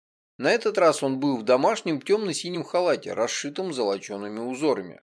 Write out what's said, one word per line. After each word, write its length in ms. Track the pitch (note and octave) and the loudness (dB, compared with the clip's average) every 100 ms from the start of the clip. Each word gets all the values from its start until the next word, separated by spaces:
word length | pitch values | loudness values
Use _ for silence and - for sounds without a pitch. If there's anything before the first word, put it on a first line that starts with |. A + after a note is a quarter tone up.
| _ _ _ - | _ _ _ -4
На 140 | C3 | 0
этот 260 | A3+ A3 G#3 | 2 2 4
раз 260 | E3+ D3 | 4 4
он 160 | C#3 C3 | 0 0
был 180 | C#3+ C3 | 0 0
в 60 | |
домашнем 580 | G#2+ B2+ D#3+ A3 - D3+ | 4 4 4 0 -2 -4
темно-синем 640 | - G#3 G#3 D3 F3+ F3 | 0 0 0 -4 -6 -6
халате, 500 | D3 F3 F3+ C#3 - | -2 0 2 0 -2
расшитом 600 | F#2 A#2 - C#3+ D3+ F#3+ | -2 -2 -2 -6 -6 -6
золочеными 640 | C#3 G#2+ G2 - G2+ G#2 G#2+ | 0 0 0 -4 -8 -8 -8
узорами. 640 | A#2+ B2+ D3+ A2+ F#2 - | -8 -2 0 0 -2 -14